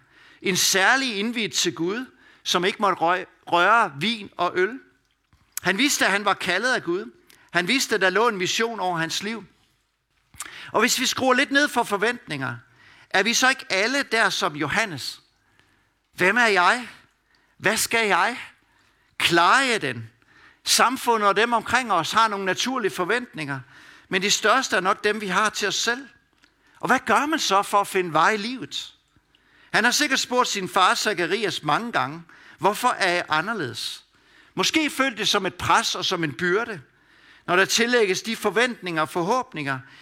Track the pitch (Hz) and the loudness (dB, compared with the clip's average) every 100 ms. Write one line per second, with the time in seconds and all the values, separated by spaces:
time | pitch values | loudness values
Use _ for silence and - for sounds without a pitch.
0 | _ _ - - 196 180 - 190 196 262 | _ _ -20 -8 -4 0 2 2 4 2
1 | 262 196 220 233 202 - 180 156 170 226 | 0 -4 -4 -4 -4 -2 -4 -2 -4 -4
2 | 254 _ _ _ - 180 185 214 196 175 | -8 _ _ _ -2 0 0 0 -2 0
3 | 160 180 - _ - 170 185 233 202 139 | 0 0 -4 _ -2 2 4 4 2 -2
4 | 202 226 196 - 175 180 196 269 - _ | -4 -4 -10 -4 -2 0 -2 -4 -18 _
5 | _ _ _ _ _ - 180 190 277 - | _ _ _ _ _ -6 -4 0 0 2
6 | 226 202 208 185 185 180 247 226 160 180 | 2 2 0 0 0 -2 0 -2 -2 -4
7 | 233 - _ _ _ 170 180 262 - 208 | -6 -16 _ _ _ -4 0 0 0 2
8 | 190 190 240 196 180 - 226 214 185 165 | 2 2 0 0 -2 -2 -2 -2 -4 -2
9 | 160 - 202 226 180 _ _ _ _ _ | -4 -6 -8 -10 -14 _ _ _ _ _
10 | _ _ _ - - - - - 233 - | _ _ _ -18 -16 -16 -4 0 0 0
11 | 254 - 262 247 277 277 294 247 233 202 | -2 0 2 2 2 0 0 -2 -2 -2
12 | 220 247 - 143 131 117 - _ - - | -2 -4 -8 -6 -6 -8 -16 _ -20 -20
13 | - 185 208 226 254 - - 185 220 277 | -2 0 2 2 2 0 -2 -2 0 -2
14 | 240 226 202 - 185 151 147 190 220 139 | -2 0 0 0 -4 -4 -2 -2 -2 -6
15 | - - _ _ _ _ _ _ _ _ | -10 -14 _ _ _ _ _ _ _ _
16 | _ - 180 233 226 190 180 240 226 - | _ -2 0 2 4 4 4 2 -4 -18
17 | _ _ _ _ _ _ 160 220 - 233 | _ _ _ _ _ _ -2 0 0 0
18 | 214 175 208 254 - _ _ _ _ _ | 2 2 2 -2 -14 _ _ _ _ _
19 | _ - - 170 175 247 262 214 139 117 | _ -4 0 4 6 6 4 0 -2 -6
20 | 110 _ _ _ - _ - - 220 262 | -12 _ _ _ -20 _ -2 2 2 2
21 | 247 226 208 185 240 233 - 240 240 180 | 0 4 4 4 2 0 0 0 2 0
22 | 143 214 226 196 190 175 247 262 190 - | 2 2 2 0 -2 -2 -2 -2 -2 -2
23 | 180 240 247 - 143 135 - - - - | -2 -2 -4 -10 -8 -8 -10 -20 -20 -20
24 | _ 185 196 - 214 254 254 208 185 208 | _ -2 0 0 2 2 2 0 0 0
25 | 208 214 202 180 214 - 202 - 226 247 | 0 -2 -2 0 0 -2 -4 -2 -4 -4
26 | 269 _ _ _ _ _ _ _ 175 254 | -10 _ _ _ _ _ _ _ 0 0
27 | - 214 294 320 - 196 196 208 196 190 | 2 2 2 -2 2 2 2 0 0 -2
28 | 180 156 180 214 233 254 - - - - | 0 2 2 2 -4 -10 -10 -10 -12 -18
29 | _ _ _ _ _ _ _ 180 233 - | _ _ _ _ _ _ _ 0 2 2
30 | 294 254 - 247 233 202 180 196 185 233 | 0 0 0 0 2 -2 -2 4 4 4
31 | 214 175 165 208 196 - 151 156 233 175 | 0 -2 -2 -2 -2 -4 0 0 0 -2
32 | 131 160 165 - - - 175 208 247 - | -2 -6 -16 -20 -20 -2 -2 2 0 2
33 | 190 175 - 156 190 226 127 107 - - | 0 0 0 -2 -2 -4 -6 -8 -10 -12
34 | _ _ _ _ _ - 185 320 294 - | _ _ _ _ _ -4 0 0 0 0
35 | 269 214 190 208 185 - - 196 220 190 | -2 0 0 0 -2 -4 2 2 2 -4
36 | 170 180 160 135 175 196 233 180 - _ | -4 -2 -4 -2 0 0 -2 -10 -16 _
37 | _ _ _ - - 180 190 - 233 247 | _ _ _ -14 0 2 2 2 2 4
38 | 202 185 220 226 208 190 247 208 180 160 | 2 0 -6 -4 -2 2 0 -2 -6 -2
39 | 156 180 175 254 - 160 143 131 - - | -2 -2 0 -2 -4 -8 -6 -6 -10 -20